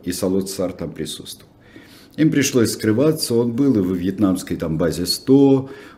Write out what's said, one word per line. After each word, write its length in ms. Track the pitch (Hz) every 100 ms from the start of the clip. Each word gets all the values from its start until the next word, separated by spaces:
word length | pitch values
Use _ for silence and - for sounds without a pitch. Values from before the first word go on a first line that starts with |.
и 80 | -
Салот 380 | - 95 95 95
Сар 240 | - 90
там 180 | 82 80
присутствовал. 580 | 78 78 - - - - _ - - - - - -
Им 120 | 156
пришлось 420 | 147 131 127 110
скрываться, 600 | - 110 110 151 156 -
он 200 | 117 117
был 240 | 117 139 113
и 40 |
во 140 | 90 92
вьетнамской 600 | 90 95 98 90 - 80
там 200 | 78 80
базе 280 | 85 80 85
сто, 640 | - - 135 139 135 135 - -